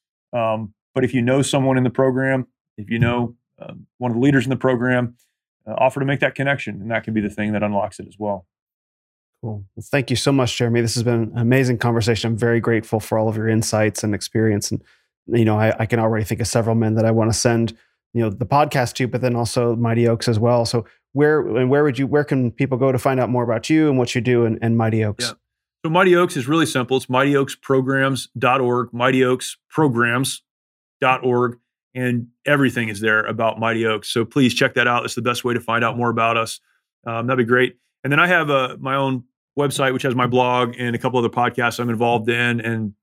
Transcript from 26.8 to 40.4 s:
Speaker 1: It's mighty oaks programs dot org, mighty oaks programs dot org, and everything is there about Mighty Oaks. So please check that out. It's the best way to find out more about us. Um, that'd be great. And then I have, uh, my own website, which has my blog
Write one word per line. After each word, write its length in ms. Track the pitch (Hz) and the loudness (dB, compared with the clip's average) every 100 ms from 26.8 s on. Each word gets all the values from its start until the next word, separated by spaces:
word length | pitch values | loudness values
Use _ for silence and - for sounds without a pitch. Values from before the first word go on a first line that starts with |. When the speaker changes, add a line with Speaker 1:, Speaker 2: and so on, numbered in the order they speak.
| 123 131 | 0 -2
Speaker 1:
It's 120 | - | 0
mighty 260 | 127 139 143 | 0 2 2
oaks 200 | 135 - | 0 -4
programs 720 | - 135 131 135 135 127 - 123 | -2 0 2 0 0 -2 -8 -4
dot 240 | 123 135 | 0 2
org, 320 | 123 123 123 | 2 0 -2
mighty 300 | 120 123 131 | -2 0 2
oaks 340 | 127 127 - - _ | 2 0 -4 -16 _
programs 720 | - 156 117 120 120 135 - _ _ _ _ _ - | 0 2 2 0 0 -2 -6 _ _ _ _ _ -2
dot 220 | 131 127 127 | 0 2 2
org, 340 | 120 123 120 _ _ _ | 0 0 -4 _ _ _
and 340 | 127 127 120 120 _ - | -6 -4 -2 -6 _ 0
everything 420 | 147 131 120 113 | 2 2 0 -4
is 140 | 101 | -2
there 220 | 110 110 | 0 0
about 360 | 107 110 113 107 | 0 -2 -2 -2
Mighty 260 | 113 113 113 | -2 0 0
Oaks. 240 | 110 - | -2 -2
So 140 | 120 | -2
please 300 | 117 151 127 | -2 2 2
check 220 | 117 135 127 | 2 0 2
that 120 | 123 | 2
out. 160 | 120 | 0
It's 120 | 117 - | -2 -4
the 60 | |
best 220 | 117 117 | -4 -2
way 100 | 123 | -2
to 60 | 120 | -2
find 240 | - 113 | -2 -2
out 140 | 117 117 | 0 0
more 120 | 120 | -2
about 280 | 117 113 117 | 0 0 0
us. 240 | 113 - _ _ _ _ - | -2 -8 _ _ _ _ -10
Um, 220 | 113 120 | -6 -2
that'd 180 | 127 117 | 0 2
be 20 | |
great. 280 | 123 127 - _ _ | 2 2 -2 _ _
And 80 | 135 | -2
then 80 | 147 | 2
I 80 | 175 | 4
have, 220 | 180 156 | 2 2
uh, 280 | 139 127 - | 0 0 -4
my 160 | 135 135 | -4 -2
own 300 | 135 131 - _ _ - | -2 -4 -8 _ _ -4
website, 340 | 143 143 135 | -2 0 0
which 100 | 127 | 0
has 120 | 139 123 | -2 0
my 100 | 120 | 2
blog 500 | 123 | 2